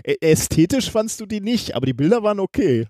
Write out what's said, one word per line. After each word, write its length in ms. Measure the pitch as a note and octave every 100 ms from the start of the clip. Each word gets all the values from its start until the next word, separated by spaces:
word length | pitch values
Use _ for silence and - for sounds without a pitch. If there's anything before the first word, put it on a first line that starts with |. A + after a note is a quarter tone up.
| -
ä-, 120 | -
ästhetisch 680 | D#3 D#3 - D#3 D#3+ C4+ -
fandst 280 | G#3+ A3 -
du 40 | G#3
die 160 | G#3+
nicht, 320 | G3+ A#3+ -
aber 140 | B2 C3
die 60 |
Bilder 280 | A#2+ D#3 A#3
waren 180 | G#3 G3+
okay. 460 | F#3+ - F3+ A#2